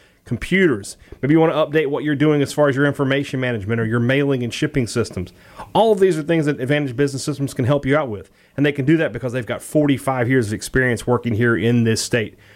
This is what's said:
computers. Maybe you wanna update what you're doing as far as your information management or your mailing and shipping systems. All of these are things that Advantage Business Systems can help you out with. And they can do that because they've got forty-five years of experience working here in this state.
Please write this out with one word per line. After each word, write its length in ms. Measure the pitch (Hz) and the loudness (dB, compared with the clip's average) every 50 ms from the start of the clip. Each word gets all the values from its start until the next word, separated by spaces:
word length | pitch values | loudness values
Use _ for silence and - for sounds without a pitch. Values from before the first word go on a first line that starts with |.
| _ _ _ _ - | _ _ _ _ -10
computers. 720 | - 123 110 - - 175 190 190 165 127 101 98 - - - - - - - - | -8 -8 -6 -4 0 2 4 4 4 2 0 -4 -10 -16 -18 -20 -20 -12 -4 0
Maybe 120 | 131 156 | 2 4
you 60 | 160 | 4
wanna 120 | 160 165 139 | 4 4 2
update 340 | 147 156 147 147 160 156 139 | 0 0 0 0 0 0 0
what 140 | 147 131 127 | -2 -4 -2
you're 140 | 151 151 | -2 0
doing 260 | 131 147 156 151 147 139 | 2 2 2 4 2 0
as 100 | 127 - | 0 0
far 160 | 147 147 143 | 2 2 2
as 60 | 127 | 4
your 120 | 135 147 | 2 2
information 520 | 143 139 - 143 131 135 143 139 - - 131 | 0 0 0 0 0 0 -2 -2 -4 -4 -4
management 420 | 127 123 120 110 95 98 117 113 | -2 -2 -2 -4 -4 -4 -2 -2
or 40 | 113 | -2
your 140 | 110 113 120 | 0 0 0
mailing 420 | 117 120 135 139 143 139 139 127 123 | 2 2 2 2 2 0 0 -2 -2
and 100 | 113 - | -4 -4
shipping 360 | - 156 151 - 143 120 107 | -4 -4 -2 -2 -2 -2 -2
systems. 440 | - 120 107 - - 95 90 - - - - - - - - - - | -2 -4 -4 -4 -4 -10 -10 -10 -12 -20 -20 -20 -20 -20 -12 -4 0
All 200 | 175 214 226 214 | 2 2 2 4
of 80 | 190 | 4
these 180 | 190 190 170 156 | 2 2 2 0
are 40 | 147 | -2
things 240 | 160 170 165 147 | 0 0 0 0
that 140 | 147 147 - | 0 -2 -2
Advantage 360 | 131 123 147 147 147 135 120 | -2 0 0 0 -2 -2 -2
Business 260 | 120 143 143 131 - - | 0 -2 -2 -2 -4 -6
Systems 320 | - 143 127 139 - - | -6 -6 -4 -6 -6 -4
can 100 | - 127 | -2 0
help 220 | 113 147 139 - | 0 0 0 2
you 100 | 131 139 | 2 0
out 120 | 156 151 127 | 0 0 -2
with. 220 | 104 95 90 _ _ _ _ _ _ | -6 -10 -12 _ _ _ _ _ _
And 80 | - 143 | -2 0
they 80 | 147 143 | 0 0
can 140 | 143 131 | 0 2
do 100 | 135 165 | 2 2
that 160 | 160 160 127 101 | 2 2 0 -4
because 220 | 117 127 127 113 | -6 -6 -6 -6
they've 100 | 127 117 | -6 -6
got 160 | 101 120 - | -6 -8 -8
forty-five 720 | - - - 151 147 143 139 120 - 135 131 127 123 117 | -6 -2 0 0 2 2 0 0 -2 -2 -2 0 0 2
years 160 | 135 131 117 | 2 2 0
of 80 | 101 107 | 0 -4
experience 520 | 92 - - - 131 131 127 117 110 - | -6 -6 -2 0 0 2 2 0 -2 0
working 280 | - 123 117 - 120 107 | 0 0 0 0 -2 -2
here 200 | 101 120 120 113 | 0 2 2 2
in 300 | 85 98 117 120 120 117 | 2 2 2 2 2 2
this 160 | 113 113 - - | 2 0 -2 -2
state. 360 | - - 123 107 98 - - - - - | -2 -2 -2 -2 -4 -10 -18 -20 -20 -20